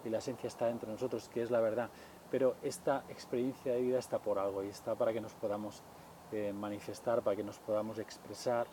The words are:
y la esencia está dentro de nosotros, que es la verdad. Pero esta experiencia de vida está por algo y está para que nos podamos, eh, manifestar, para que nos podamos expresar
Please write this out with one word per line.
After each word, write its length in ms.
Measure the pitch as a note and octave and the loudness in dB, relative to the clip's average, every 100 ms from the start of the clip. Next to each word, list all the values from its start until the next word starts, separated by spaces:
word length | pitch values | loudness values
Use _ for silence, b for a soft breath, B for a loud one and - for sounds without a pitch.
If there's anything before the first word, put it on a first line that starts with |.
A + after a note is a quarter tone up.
y 40 | A#2 | 0
la 100 | A2 | -2
esencia 300 | C#3 A#2+ A#2+ | -2 -4 -6
está 180 | - A#2 | 0 0
dentro 200 | A#2 A2 | 0 -4
de 60 | |
nosotros, 340 | A2 B2+ A#2+ - | -2 -2 -2 -2
que 140 | A#2+ | -2
es 80 | A#2 | 2
la 100 | A#2+ | 4
verdad. 300 | A2+ A2 A2+ B B B - | 4 2 -2 B B B -2
Pero 260 | B2+ C3 - | 4 4 4
esta 420 | D3 - - C3+ - | -4 0 2 2 0
experiencia 640 | - - B2 B2+ C3 C3+ | -14 -2 2 2 0 0
de 100 | B2 | 2
vida 160 | B2+ B2+ | 4 2
está 200 | - A2+ | 2 -2
por 200 | - G2+ | 2 2
algo 260 | G2 G2 | 2 0
y 40 | G2 | -2
está 260 | G#2 - | -4 -4
para 180 | A2 A#2 | 4 4
que 80 | A2+ | 2
nos 140 | G#2+ | -4
podamos, 480 | - G#2+ G#2 G#2+ - B B B - - | -4 -2 -2 -4 -8 B B B -18 -4
eh, 200 | G#2+ G#2 | -2 0
manifestar, 720 | G2+ G#2 G2+ - G2+ - A#2 | -2 -4 -4 -6 -4 2 4
para 140 | G#2+ G2+ | 4 2
que 80 | |
nos 140 | G2+ G2+ | -2 -6
podamos 380 | - G#2+ A2 A2 | 0 0 0 -4
expresar 680 | G2+ - - G#2 B2+ A#2 A#2+ | -8 -10 -12 -4 0 2 0